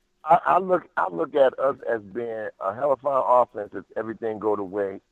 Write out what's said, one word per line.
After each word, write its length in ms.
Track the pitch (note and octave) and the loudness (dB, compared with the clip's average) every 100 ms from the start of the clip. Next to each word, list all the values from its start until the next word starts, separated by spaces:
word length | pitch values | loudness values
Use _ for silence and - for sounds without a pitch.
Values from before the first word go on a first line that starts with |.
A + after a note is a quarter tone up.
| _ _ D#3 | _ _ 2
I, 140 | E3+ - | 4 4
I 120 | E3+ | 2
look, 280 | F#3+ F3 - - | 2 0 0 -4
I 140 | E3+ | -4
look 260 | E3+ D3+ C#3+ | -2 -2 4
at 220 | C3 - | 4 4
us 160 | C3+ B2+ - | -2 -2 -2
as 120 | A2+ | -4
being 460 | G2+ G#2+ A#2 A2+ G#2 - | -4 -8 -8 -8 -10 -6
a 120 | F#2+ | -6
hell 200 | A2+ C#3+ | -2 -2
of 100 | B2+ | 0
a 60 | C#3 | 0
offense 600 | C3 A2 B2 A#2+ A2 G#2 | 0 4 4 4 -2 -10
if 100 | G2 - - | -10 -10 -8
everything 420 | A2+ G#2 A2+ G#2+ | -8 -6 -6 -4
go 160 | G#2+ G#2 | -2 -2
the 80 | |
way 380 | F#2+ G2+ G2 G2 - | -2 -4 -4 -6 -16